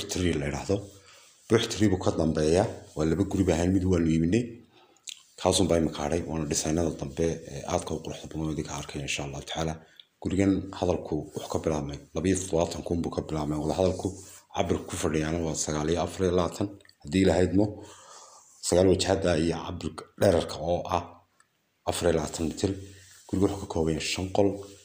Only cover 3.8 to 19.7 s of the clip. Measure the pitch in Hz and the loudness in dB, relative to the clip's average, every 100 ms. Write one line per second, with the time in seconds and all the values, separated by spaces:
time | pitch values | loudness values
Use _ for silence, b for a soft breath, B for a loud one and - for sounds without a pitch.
3.8 | 92 87 82 80 82 110 120 - - B | 4 4 4 4 4 2 0 -8 -20 B
4.8 | B B B B _ - 90 92 90 82 | B B B B _ -2 2 4 4 4
5.8 | 80 80 73 82 80 80 76 76 80 80 | 2 0 -2 -2 -2 -4 -2 -2 0 0
6.8 | 85 - 69 69 82 80 - 71 - 87 | 0 -2 -6 -2 -2 -2 -8 -12 -4 -4
7.8 | - 80 - - - 78 78 76 - 73 | -4 -8 -8 -12 -10 -6 -4 -4 -6 -8
8.8 | 73 73 69 - 71 69 71 - 80 80 | -10 -8 -6 -6 -6 -10 -8 -4 -4 -6
9.8 | B B B _ 92 92 98 95 - - | B B B _ -4 2 2 2 -2 -2
10.8 | 90 82 - 78 73 - - 87 80 76 | 0 0 -2 -6 -6 -10 -4 -2 -2 -2
11.8 | 71 71 - - 90 92 - 80 85 80 | -4 -8 -10 -2 0 0 0 0 0 -2
12.8 | - 87 82 - 82 78 76 76 76 78 | -4 -2 -2 -4 -4 -4 -2 -2 -2 2
13.8 | 92 92 98 90 B B B - 92 82 | 2 2 -4 -6 B B B -4 0 -2
14.8 | - - 87 78 78 85 82 71 - 76 | -4 -4 -2 0 0 -2 -2 -4 -4 -2
15.8 | 76 85 82 - 95 87 85 - 104 - | 0 0 0 0 0 2 0 -2 -6 -6
16.8 | _ _ - 92 95 85 90 92 110 - | _ _ -2 2 4 4 4 4 2 -2
17.8 | B B B B B B B - - 87 | B B B B B B B -10 2 4
18.8 | 95 90 - 95 87 82 82 80 80 | 6 6 4 0 2 2 2 -2 -6